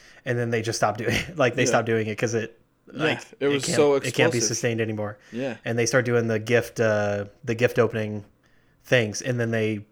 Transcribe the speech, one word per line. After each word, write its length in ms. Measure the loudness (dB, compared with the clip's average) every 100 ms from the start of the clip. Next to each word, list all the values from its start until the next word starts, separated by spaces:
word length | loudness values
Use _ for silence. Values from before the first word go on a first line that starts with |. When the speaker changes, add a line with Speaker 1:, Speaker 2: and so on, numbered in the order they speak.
| -20 -16 -4
Speaker 1:
And 120 | -2
then 120 | 0
they 100 | -2
just 160 | -2 0
stop 200 | 0 0
doing 160 | -2
it. 200 | -2 -4
<laughs> 20 | 0
Like, 160 | 0
they 80 | 2
Speaker 2:
Yeah. 60 | 2
Speaker 1:
stopped 180 | 2 2
doing 200 | 0 0
it 100 | -2
'cause 160 | -2
it, 260 | -2 -4 -10 _ _ -20
Speaker 2:
Yeah, 120 | -4
Speaker 1:
like, 160 | -2 -2 -8 -4
Speaker 2:
it 80 | -2
was 140 | 0
Speaker 1:
it 40 | 0
can't, 80 | 2
Speaker 2:
so 180 | 4
Speaker 1:
it 80 | 4
can't 280 | 0 2 2
be 60 | 2
Speaker 2:
explosive. 60 | 0
Speaker 1:
sustained 320 | -2 -2 -2
anymore. 340 | -2 -2 -6 -10 -12
Speaker 2:
Yeah. 240 | -8 -6 -6
Speaker 1:
And 140 | -4 0
they 80 | 2
start 180 | 2
doing 220 | 2 2 2
the 120 | -2
gift, 400 | 2 2 2 0
uh, 460 | 2 2 0 -2 -6 -10
the 120 | -6
gift 240 | 0 0 2
opening 480 | 0 0 -4 -6 -10 _ _ _ _ _
things, 380 | 0 2 2 -2
and 180 | -4 -2
then 100 | 0
they, 360 | 0 0 -2 -8